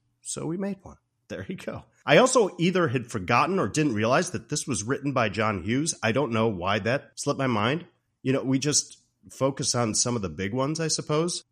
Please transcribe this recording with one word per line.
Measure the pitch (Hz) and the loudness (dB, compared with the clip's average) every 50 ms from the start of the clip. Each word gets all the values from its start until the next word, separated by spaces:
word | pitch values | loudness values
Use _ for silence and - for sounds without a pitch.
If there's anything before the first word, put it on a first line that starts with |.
| _ _ _ _ | _ _ _ _
so | - - - 143 139 | -14 -12 -10 -8 -6
we | 147 165 | -6 -6
made | 196 190 202 196 - - | -4 -6 -6 -8 -10 -12
one." | 76 - - _ _ _ _ _ - | -18 -20 -20 _ _ _ _ _ -12
There | - 82 - | -10 -10 -8
you | - 190 | -10 -10
go. | 185 - - - - - _ _ _ _ | -10 -10 -10 -10 -10 -14 _ _ _ _
I | 127 147 | 6 6
also | 180 247 262 - 262 208 175 - - | 6 6 6 6 4 4 2 2 2
either | 160 190 175 185 170 131 | 2 2 4 2 2 2
had | 120 135 107 - | 0 -2 -4 -4
forgotten | - 110 90 90 120 123 147 156 190 | -6 -6 0 2 4 4 4 2 2
or | 190 139 101 | 0 0 0
didn't | - 151 156 147 110 | 0 0 0 2 2
realize | 104 107 113 131 160 185 - | 2 2 4 4 2 2 0
that | - - - - | -4 -8 -6 -6
this | 147 147 - | -6 -6 -4
was | - 123 - 101 | -4 -4 -4 -2
written | 113 135 - 135 143 131 | -4 -4 -4 -4 -2 0
by | 127 117 107 | 0 0 0
John | 92 110 110 110 104 95 90 | 0 0 0 0 0 -2 -2
Hughes. | 101 120 135 156 165 - - - | 0 0 0 0 -2 -2 0 0
I | 113 | 0
don't | 110 131 147 117 117 | 2 2 0 0 2
know | 110 113 117 | 2 2 2
why | 104 87 85 95 101 110 | 0 0 0 0 0 0
that | 98 110 127 139 - - _ | 0 0 -2 -2 -4 -10 _
slipped | - - 143 143 139 | -6 -4 -4 -2 0
my | 135 | 0
mind. | 127 117 104 104 120 147 175 175 - _ _ _ _ _ _ | 0 2 2 2 2 0 -2 -4 -10 _ _ _ _ _ _
You | - 131 131 | -2 0 0
know, | 131 98 | 0 0
we | 131 131 135 | 0 0 0
just | 127 151 139 - - - - - _ _ _ _ _ 92 | 0 0 0 0 -2 -2 -8 -20 _ _ _ _ _ -20
focus | - - 131 139 135 - 135 - - | -4 -2 0 0 0 -2 -2 -2 0
on | 123 120 107 98 | 0 0 0 0
some | - - 123 120 | 0 0 0 0
of | 117 104 | -2 -2
the | 85 | -4
big | 76 80 95 98 | -4 -4 -4 -2
ones, | 110 127 135 143 156 165 | -2 -2 -2 -2 -2 -2
I | 160 | -2
suppose. | 156 - - - - 151 151 165 175 - - - _ | -2 -2 -4 -2 0 0 0 0 0 -4 -6 -10 _